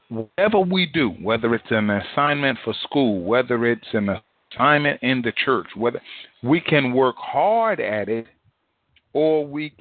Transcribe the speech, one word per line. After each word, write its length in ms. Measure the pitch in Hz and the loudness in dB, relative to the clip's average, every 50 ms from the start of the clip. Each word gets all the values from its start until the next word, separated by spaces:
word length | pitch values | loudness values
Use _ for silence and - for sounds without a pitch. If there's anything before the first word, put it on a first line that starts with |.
| _ _ | _ _
whatever 500 | 120 113 110 107 _ - 190 214 220 202 | -10 -10 -10 -8 _ 0 0 2 4 2
we 260 | 190 180 185 190 180 | 2 2 2 0 0
do, 240 | 160 135 165 143 107 | 0 0 0 0 0
whether 460 | 85 - 85 101 113 117 113 117 117 | -2 -2 -2 -2 0 0 2 0 0
it's 160 | 110 - - | 0 0 0
an 180 | 120 110 107 104 | 0 0 2 2
assignment 720 | 104 101 92 - - - 143 147 147 143 139 135 127 - - | 0 -2 -2 -4 -2 0 0 0 0 0 0 -2 -2 -2 -4
for 100 | 117 104 - - | -6 -6 -6 -8
school, 400 | - - 143 135 117 104 95 87 | -2 0 2 2 2 2 0 0
whether 420 | 92 113 123 127 123 123 117 117 | 2 2 2 2 2 0 0 2
it's 280 | 117 117 113 - - - | 0 0 0 -4 -4 -4
an 160 | 110 101 98 95 95 - _ _ _ _ _ - | -2 -2 -2 -2 -4 -8 _ _ _ _ _ -2
assignment 480 | - 127 143 147 147 147 143 143 - | 0 2 4 4 4 2 0 -2 -2
in 200 | - 123 131 127 | -2 -2 -2 0
the 120 | 117 117 104 | -2 -4 -4
church, 340 | - - 139 127 113 - - - | -2 0 0 0 0 -2 -6 -8
whether 260 | 104 110 120 120 - - - - - - - _ _ - | -4 -2 -2 -2 -4 -8 -16 -20 -20 -20 -20 _ _ 0
we 180 | 120 151 175 | 0 0 0
can 320 | - - 156 147 135 123 123 | 2 2 2 2 2 2 2
work 220 | 131 131 127 117 - | 2 2 2 0 -2
hard 600 | - - - 135 160 196 220 233 226 226 202 147 | -8 -6 -2 0 0 2 2 2 2 0 0 -2
at 280 | 120 101 107 107 101 98 | -4 -4 -4 -4 -4 -4
it 180 | 113 113 117 - _ _ _ _ _ _ _ _ _ _ _ _ _ _ _ _ - | -4 -6 -6 -10 _ _ _ _ _ _ _ _ _ _ _ _ _ _ _ _ -2
or 320 | 143 156 156 156 156 147 | 0 2 2 2 0 0
we 260 | 147 139 147 156 151 143 - | -2 -6 -8 -8 -8 -10 -8